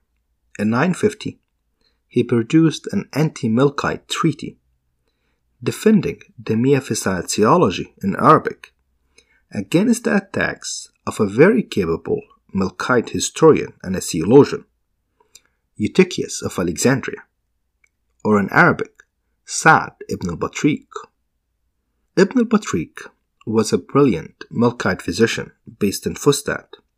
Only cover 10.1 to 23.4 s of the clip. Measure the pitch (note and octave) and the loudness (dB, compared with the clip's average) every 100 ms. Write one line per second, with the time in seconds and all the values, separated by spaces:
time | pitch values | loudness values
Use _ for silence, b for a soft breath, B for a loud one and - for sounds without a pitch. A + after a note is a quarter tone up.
10.1 | G#3 - - E2 - - - - _ - | -2 -2 -4 -4 -4 -12 -14 -16 _ -12
11.1 | - G#2 G#2+ F3+ C3 - - E2+ E2 - | -4 -2 4 4 4 -2 -4 -2 -4 -4
12.1 | - - _ _ F#2+ F#2 - - B2 - | -6 -6 _ _ -4 -4 -6 0 0 0
13.1 | F#2 - - D#3+ G2+ - - F#2 F#2 - | -6 -6 2 4 4 0 -12 -8 -8 -6
14.1 | E2+ F2 C3+ B2 D2 - _ _ _ _ | -4 4 6 6 2 -10 _ _ _ _
15.1 | _ _ b b b _ - G#2 - F#3 | _ _ b b b _ -6 -2 2 2
16.1 | - - - - - F2+ D#2+ B2 C3+ - | 0 -8 -8 -8 -4 -4 0 0 0 -4
17.1 | - - _ _ _ _ _ _ _ _ | -12 -18 _ _ _ _ _ _ _ _
18.1 | _ G#2+ G#2 G2 C#3 E3+ - - _ _ | _ 0 2 2 2 2 2 -6 _ _
19.1 | _ _ _ - - D#3+ C3+ - - - | _ _ _ -12 0 4 4 2 -10 -12
20.1 | - F2+ E2 - - D3+ - - - - | -10 -8 -6 -8 -2 -2 -2 -8 -18 -18
21.1 | _ _ _ _ _ _ _ _ _ _ | _ _ _ _ _ _ _ _ _ _
22.1 | - G3 B3+ A3+ G#3 - F3 D3+ - - | 0 2 2 0 0 -2 -6 -6 -12 -20
23.1 | _ _ _ | _ _ _